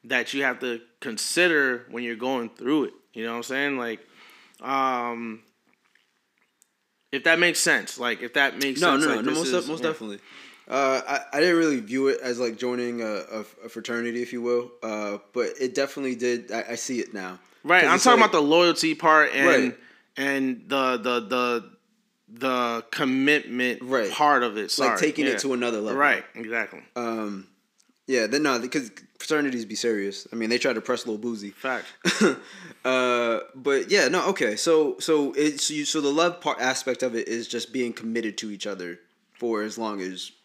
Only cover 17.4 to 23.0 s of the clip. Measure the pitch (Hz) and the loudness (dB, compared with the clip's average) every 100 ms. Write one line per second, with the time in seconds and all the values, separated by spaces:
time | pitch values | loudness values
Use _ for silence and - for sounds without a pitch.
17.4 | _ _ 143 180 156 180 254 240 214 180 | _ _ 2 4 6 6 8 8 6 6
18.4 | 147 165 175 165 165 151 165 156 147 135 | 6 6 6 4 0 2 6 6 6 4
19.4 | 135 135 123 123 - _ _ - 139 139 | 6 6 4 -2 -20 _ _ -6 -2 0
20.4 | 135 120 - 139 131 123 123 120 104 123 | -2 -4 -2 0 2 0 0 -2 0 0
21.4 | 123 120 101 _ _ _ _ _ _ 117 | 0 -2 -4 _ _ _ _ _ _ -6
22.4 | 131 127 120 117 - - | -2 0 0 -2 -6 -2